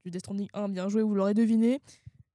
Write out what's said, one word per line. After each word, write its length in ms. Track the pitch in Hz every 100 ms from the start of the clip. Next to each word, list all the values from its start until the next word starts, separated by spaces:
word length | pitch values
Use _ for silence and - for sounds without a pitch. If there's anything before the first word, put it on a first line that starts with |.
du 80 | 180
Death 100 | 180
Stranding 260 | - 196 202
un, 160 | 202 202
bien 200 | 185 190
joué, 120 | 214
vous 140 | 214 196
l'aurez 180 | 196
deviné, 480 | 208 226 226 233 277 - - - _ _